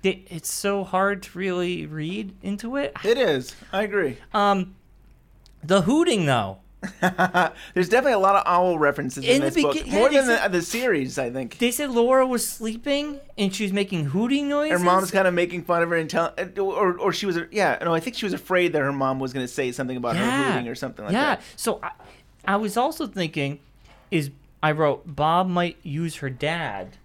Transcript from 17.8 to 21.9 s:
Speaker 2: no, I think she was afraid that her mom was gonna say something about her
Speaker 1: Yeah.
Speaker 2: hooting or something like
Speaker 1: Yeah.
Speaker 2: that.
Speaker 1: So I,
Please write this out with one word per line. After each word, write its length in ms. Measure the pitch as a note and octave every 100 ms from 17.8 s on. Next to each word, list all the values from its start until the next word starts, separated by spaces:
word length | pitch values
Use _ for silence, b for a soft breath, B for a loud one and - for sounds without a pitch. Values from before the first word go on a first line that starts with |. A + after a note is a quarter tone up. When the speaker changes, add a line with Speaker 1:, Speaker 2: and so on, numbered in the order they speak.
Speaker 2:
no, 100 | E3+
I 40 | E3
think 160 | E3
she 100 | - G#3
was 80 |
afraid 380 | C#4 - F3+ F3
that 60 | D3+
her 100 | C#3
mom 260 | C#3 C3 C3
was 140 | C3
gonna 160 | C3 B2
say 240 | - C3
something 240 | B2 B2+ B2+
about 200 | A#2+ E3
her 60 |
Speaker 1:
Yeah. 280 | A3+ C4 C#4
Speaker 2:
hooting 160 | E3 A#2+
or 60 | A#2
something 280 | C3+ -
like 80 | G#3
Speaker 1:
Yeah. 220 | G#3+ D4 A3+
Speaker 2:
that. 60 | B B
Speaker 1:
So 240 | A#3 F#3+
I, 80 | G#2+